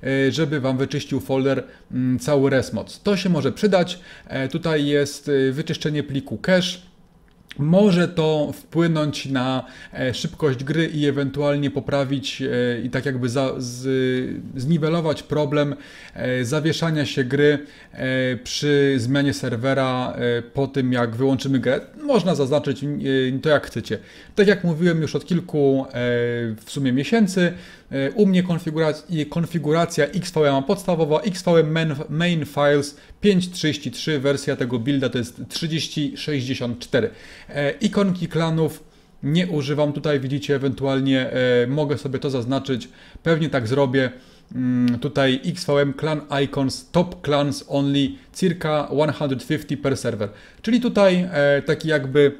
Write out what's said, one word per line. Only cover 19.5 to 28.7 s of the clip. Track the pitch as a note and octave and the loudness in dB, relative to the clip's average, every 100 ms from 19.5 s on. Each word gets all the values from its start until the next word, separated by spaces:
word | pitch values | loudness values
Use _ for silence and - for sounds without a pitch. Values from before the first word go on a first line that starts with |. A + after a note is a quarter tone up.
| B2 C3 C3+ C3 B2+ B2 A#2+ | -2 0 0 0 0 -4 -2
e, | A#2+ A#2+ | 0 -2
po | A#2+ - C3+ | -2 -2 -2
tym | C#3+ B2+ | 0 0
jak | B2 A#2+ A2+ | 2 0 2
wyłączymy | C3+ C3+ C#3 C3+ | 2 2 2 0
grę. | A#2+ C3+ - - | 2 0 -2 -12
Można | D4 B3+ F3 | 0 2 2
zaznaczyć, | E3 C3 D3 C#3 B2+ | 0 2 0 0 -4
e, | C#3+ D3 C#3 C3+ C3 C3 | -4 -4 -2 0 0 -2
to | D#3 | 2
jak | C#3+ - | 2 0
chcecie. | - - G#2+ - - - | -8 -6 -6 -8 -20 -12
Tak | - G3+ | 2 4
jak | F#3+ | 4
mówiłem | E3+ D#3 F3 E3 | 2 2 2 2
już | D3+ D3 | 0 -4
od | - | -2
kilku, | F3 E3+ D3+ C#3 C3+ C3+ | -2 0 2 4 4 0
e, | B2 B2 A#2+ A#2+ A#2+ A#2 A2 | -2 0 0 0 -2 -4 -6
w | - | -10
sumie | - C#3 | -2 0
miesięcy, | B2 C#3+ A3+ G3+ F#3 F3 F3 - - - | 0 2 2 2 4 0 0 -16 -20 -10
e, | C#3 C3+ | -4 -4
u | - G3+ | 2 4
mnie | F#3 | 4
konfigurac-, | F3+ E3 E3 | 2 -2 -2